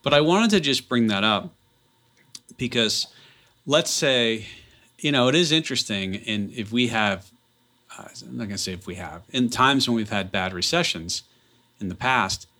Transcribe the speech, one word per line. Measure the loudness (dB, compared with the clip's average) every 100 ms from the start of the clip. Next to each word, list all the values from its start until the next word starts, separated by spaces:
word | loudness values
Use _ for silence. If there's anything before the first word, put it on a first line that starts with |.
But | 4
I | 4
wanted | 6 4 4
to | 4
just | 2 -2 0
bring | 2 2
that | 2
up | 2 2 -2 _ _ _ _ _ _ _ _ -20 _ -8
because | -2 0 0 0 -6 -12 -20 _ _ _ 0
let's | 0 2
say, | 0 2 4 2 0 -6 -18 -20 _ _ _
you | 0
know, | 4 4
it | 4
is | 4
interesting | 0 0 -4 -2 -4 -4 -6
in, | -4 -4 -4 -6
if | -4
we | 0 0
have, | 2 0 -2 -8 _ _ _ _ _ _ -20
uh, | -20 -20
I'm | -14 -10
not | -8
gonna | -8
say | -8
if | -8 -12
we | -12
have, | -12 -14 -8
in | -2 -2
times | 2 4 4 0
when | 0
we've | -2
had | -4 -4
bad | -4 -4
recessions | -4 -2 0 -2 -4 -8 -10 _ _ _ _ _ _
in | -10
the | -4
past | -2 0 0 -6 -12